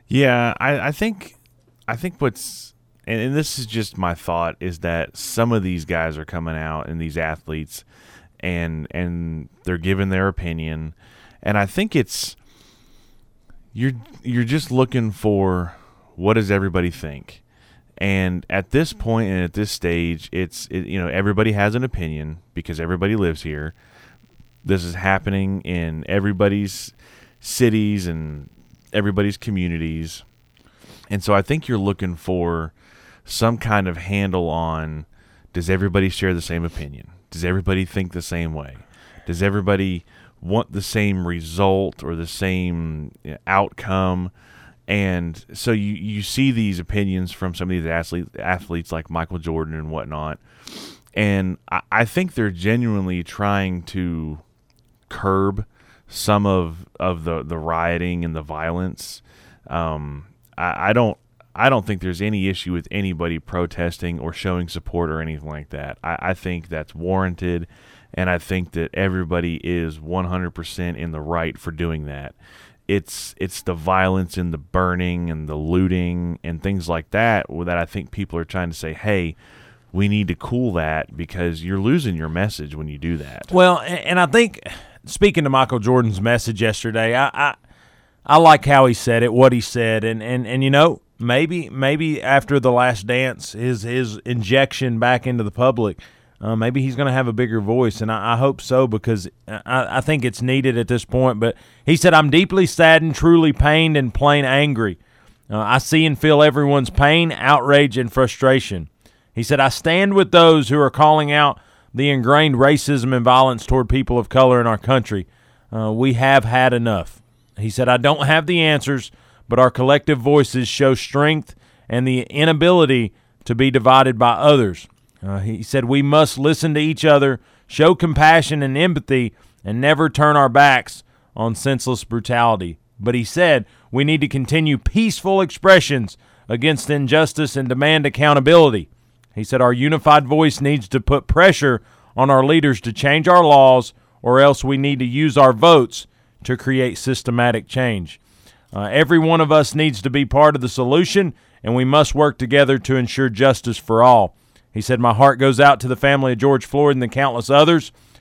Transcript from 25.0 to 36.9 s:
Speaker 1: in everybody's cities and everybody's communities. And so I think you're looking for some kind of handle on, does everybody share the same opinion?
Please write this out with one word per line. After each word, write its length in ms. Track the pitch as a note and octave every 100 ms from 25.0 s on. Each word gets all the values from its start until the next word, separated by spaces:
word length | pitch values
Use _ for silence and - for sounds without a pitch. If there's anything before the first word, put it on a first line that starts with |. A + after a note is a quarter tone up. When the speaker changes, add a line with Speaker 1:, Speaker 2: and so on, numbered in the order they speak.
| F#2+ F#2+ G2+ G2 F#2+ G2
Speaker 1:
in 440 | - F2 E2 D#2 -
everybody's 840 | G2 G2+ F#2+ G2+ G2+ G2+ - - - _ _ _ _
cities 640 | - - A#2+ G#2+ G#2 G#2 F2+
and 420 | D#2+ D#2 D2 C#2 _ _ _ _
everybody's 440 | G#2+ G2+ G2 G2+ G2+
communities. 840 | - G2 F2+ E2 D#2+ D#2+ D#2+ - - _ _ _ _ _ - - -
And 120 | G2+
so 120 | G2
I 80 | G2+
think 260 | F#2+ D#3 -
you're 100 | A2+
looking 380 | G2 F#2+ F#2 E2+
for 580 | - F2+ E2+ E2 E2 - _ _ _ _ -
some 320 | - A2+ A#2
kind 320 | A2+ G#2 F#2
of 80 | E2+
handle 500 | F2 G2+ G2 F2+ E2+
on, 580 | D#2+ E2 D#2+ D#2 D#2 D#2+ _ _ _ _
does 180 | F2+ E2+
everybody 380 | F#2 G2 F#2+ F#2+
share 260 | - F#2+
the 80 | F2
same 220 | - E2+
opinion? 480 | E2+ - D2